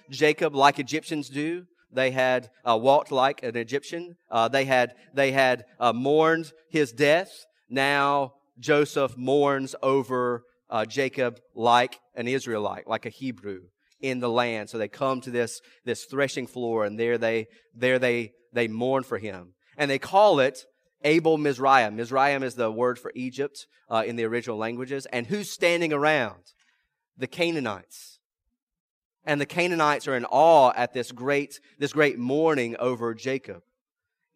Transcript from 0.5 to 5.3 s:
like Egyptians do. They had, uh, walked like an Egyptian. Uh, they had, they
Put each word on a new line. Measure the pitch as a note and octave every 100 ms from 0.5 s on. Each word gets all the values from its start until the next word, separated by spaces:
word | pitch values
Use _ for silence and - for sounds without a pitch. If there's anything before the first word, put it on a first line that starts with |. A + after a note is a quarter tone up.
like | C#3 C#3+ C#3+
Egyptians | B2+ D3+ - D#3 B2+
do. | C#3 D3+ F3+ F3+ _ _
They | B2+ C3
had, | C3 B2+ B2+ A#2 _ A#2+
uh, | A2+
walked | B2+ C#3+ -
like | C3+ C3+ D3
an | B2 A#2
Egyptian. | A2+ C#3 - E3+ F3 E3+ _
Uh, | A2+ A2+
they | C3+
had, | C3+ B2+ B2 - _
they | C3+ C#3